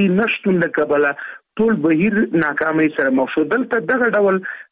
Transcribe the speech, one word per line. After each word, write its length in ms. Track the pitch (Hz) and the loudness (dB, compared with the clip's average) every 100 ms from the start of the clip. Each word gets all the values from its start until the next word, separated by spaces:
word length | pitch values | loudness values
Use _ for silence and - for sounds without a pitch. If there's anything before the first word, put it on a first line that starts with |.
| 196 | 4
نشتون 500 | 185 226 - 208 185 | 2 0 -2 0 0
له 40 | 165 | 0
کبله 460 | - 147 147 143 143 - - _ - | 0 0 2 0 -2 -10 -18 _ -2
ټول 220 | 226 202 151 | 0 2 2
بهیر 280 | 160 208 202 - | 2 2 0 0
ناکامۍ 560 | 165 151 139 156 156 156 151 | 0 0 -2 -2 0 0 0
سره 120 | 139 | 0
مخ 220 | 131 131 - | 0 0 0
شو. 80 | |
دلته 360 | 151 226 254 233 | 0 -2 -2 -2
دغه 320 | 160 254 240 208 | -2 0 0 2
ډول 180 | 202 190 185 - - | 2 0 -4 -14 -12